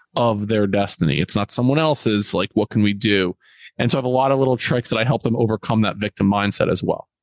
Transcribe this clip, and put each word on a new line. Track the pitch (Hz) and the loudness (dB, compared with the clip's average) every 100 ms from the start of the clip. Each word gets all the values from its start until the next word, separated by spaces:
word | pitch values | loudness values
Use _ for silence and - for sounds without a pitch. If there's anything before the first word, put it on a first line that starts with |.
| _ | _
of | - 120 104 104 | -2 0 0 0
their | 110 101 | 0 2
destiny? | 101 101 - 80 71 | 0 -2 -2 0 0
It's | 90 107 | 0 -2
not | 101 | -2
someone | - 123 147 | -2 0 2
else's. | 156 143 117 104 104 | 0 0 0 0 0
Like, | 87 98 | -2 0
what | - 107 | -2 0
can | 107 | 2
we | 104 | 0
do? | 104 110 101 90 - _ - - - | 0 0 2 0 -4 _ -20 -14 -4
And | 123 | -2
so | 147 | 0
I | |
have | |
a | 127 | 0
lot | 127 135 | 0 2
of | 135 | 2
little | 135 127 | 2 0
tricks | - 123 - | 0 -2 -2
that | 113 | -2
I | |
help | 113 110 | 0 0
them | 117 117 | 0 0
overcome | 113 107 - 110 | 0 -2 -2 0
that | 104 101 | 0 -2
victim | 104 - 101 | -6 0 2
mindset | 101 101 - 87 | 2 0 0 0
as | 87 | 0
well. | 85 - - _ | -2 -6 -10 _